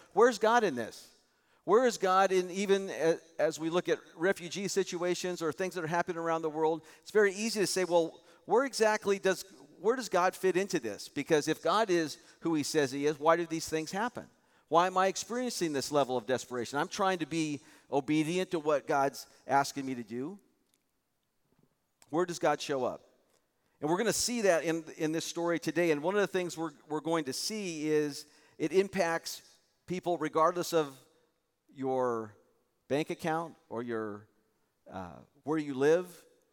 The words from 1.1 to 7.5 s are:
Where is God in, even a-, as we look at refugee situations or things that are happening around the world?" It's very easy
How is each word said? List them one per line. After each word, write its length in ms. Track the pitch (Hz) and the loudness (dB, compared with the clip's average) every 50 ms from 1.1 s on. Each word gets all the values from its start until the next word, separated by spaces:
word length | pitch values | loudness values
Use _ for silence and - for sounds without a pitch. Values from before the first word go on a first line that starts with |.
| _ _ _ _ _ _ _ _ _ _ - | _ _ _ _ _ _ _ _ _ _ 0
Where 220 | 156 185 233 262 | 4 4 6 6
is 120 | 247 196 160 | 4 2 2
God 360 | 185 185 185 190 196 190 190 | 2 2 4 4 4 4 4
in, 180 | 185 180 180 | 2 0 0
even 380 | 170 196 202 190 196 196 196 190 | -2 -2 0 2 2 2 0 -2
a-, 300 | 135 113 147 165 170 - - - _ - | -4 0 2 2 2 0 -2 -10 _ 0
as 180 | 147 160 156 147 | 0 0 0 -2
we 120 | 160 165 | -4 -2
look 180 | 160 180 170 - | 0 0 0 0
at 120 | 160 - - - - - | -2 -2 -4 -10 -8 -2
refugee 500 | 160 190 196 - 170 170 135 175 202 180 | 0 0 0 -2 -4 -10 -6 -4 -4 -2
situations 720 | - 196 185 - 180 170 175 180 175 - - 180 180 156 | 0 -2 -2 -2 -2 -4 -2 -2 -2 -2 -4 -6 -4 -4
or 120 | 165 156 139 | -4 -4 -4
things 220 | - 190 185 - | -2 -4 -6 -4
that 80 | 185 160 | -6 -4
are 20 | 156 | -2
happening 300 | 170 175 175 - 175 165 | 0 0 0 -2 -4 -4
around 240 | 165 165 165 165 | -2 -2 0 0
the 80 | 165 160 | -2 -2
world?" 320 | 147 156 160 156 165 156 - - - - _ | -2 0 2 2 0 0 -6 -12 -20 -20 _
It's 80 | - | -2
very 200 | - 214 208 202 | 2 4 4 4
easy 300 | 180 196 214 226 | 2 0 -4 -2